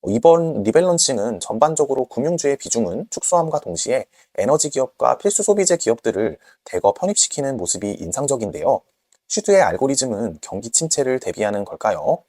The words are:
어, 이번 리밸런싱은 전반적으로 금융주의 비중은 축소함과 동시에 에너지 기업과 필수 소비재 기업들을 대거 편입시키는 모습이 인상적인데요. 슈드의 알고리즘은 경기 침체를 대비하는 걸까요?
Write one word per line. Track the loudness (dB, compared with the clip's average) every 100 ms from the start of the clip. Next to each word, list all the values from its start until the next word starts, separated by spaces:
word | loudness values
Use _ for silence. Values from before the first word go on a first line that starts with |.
어, | 0
이번 | 4 6 6 4 0
리밸런싱은 | 2 4 4 2 0 0 -2 -4
전반적으로 | -6 2 2 2 0 0 -2
금융주의 | -2 -2 0 0 -2
비중은 | -2 -2 -2 -4 -8
축소함과 | -6 0 2 2 -4
동시에 | -4 -6 -2 -2 -4 _ _ -4
에너지 | 2 2 2
기업과 | -2 -2 _ 0 2
필수 | 0 0
소비재 | 0 2 2 2
기업들을 | 0 0 0 0 -2 -4 _ _
대거 | -8 0 0
편입시키는 | 2 -2 0 -2 -2 -4 -4
모습이 | -4 -4 -4
인상적인데요. | -6 -6 -4 -2 -2 -2 -4 0 -2 _ _ _ _ _
슈드의 | -4 4 4
알고리즘은 | 4 2 0 0 -2 -2 -4 -8
경기 | -10 -10 -2
침체를 | -2 0 -2 0 -2
대비하는 | -4 -2 -2 -2 -6
걸까요? | -4 -2 0 0 -2